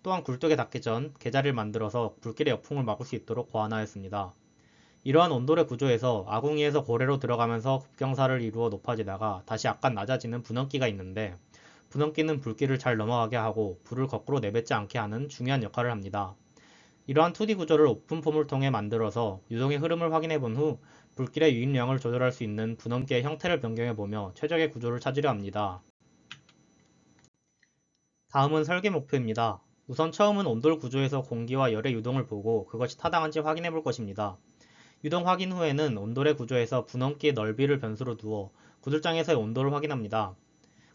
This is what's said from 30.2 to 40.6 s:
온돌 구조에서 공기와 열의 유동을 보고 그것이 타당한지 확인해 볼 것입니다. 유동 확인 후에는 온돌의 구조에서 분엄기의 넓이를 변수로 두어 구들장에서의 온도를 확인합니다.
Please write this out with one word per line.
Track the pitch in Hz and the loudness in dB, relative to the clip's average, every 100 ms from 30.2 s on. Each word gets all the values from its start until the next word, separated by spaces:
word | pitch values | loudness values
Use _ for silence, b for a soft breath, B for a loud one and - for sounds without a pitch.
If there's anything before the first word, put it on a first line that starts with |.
| 208 202 170 | 4 4 2
온돌 | 113 151 156 | 2 2 2
구조에서 | 127 135 135 170 | 0 0 0 0
공기와 | 139 117 117 131 131 | -2 -6 -2 2 2
열의 | 110 135 | 2 0
유동을 | 113 120 131 117 | -2 0 -2 -2
보고 | 101 107 113 95 | -4 0 0 0
그것이 | 117 123 - | -4 -4 -2
타당한지 | 170 170 156 156 | 0 0 0 0
확인해 | 151 160 170 | 0 -2 -2
볼 | 160 | -2
것입니다. | 147 120 104 98 104 92 _ _ b b b b 151 | -2 -4 -6 -4 -4 -6 _ _ b b b b -4
유동 | 175 175 | 0 2
확인 | 185 190 | 0 0
후에는 | 180 156 139 151 107 | 0 0 2 0 -2
온돌의 | 104 120 151 143 | -4 0 2 2
구조에서 | 120 127 113 127 - | 0 0 0 -2 -2
분엄기의 | 127 135 147 151 | -2 -2 0 0
넓이를 | 123 110 110 143 139 | 2 0 2 2 2
변수로 | 113 107 123 110 | -2 -6 -6 -6
두어 | 107 104 98 - b b | -6 -6 -8 -14 b b
구들장에서의 | 135 151 170 165 160 139 | -2 0 2 0 2 2
온도를 | 107 120 139 | 2 0 0
확인합니다. | 143 147 120 104 110 98 95 _ _ | 0 -2 -4 -2 -2 -2 -6 _ _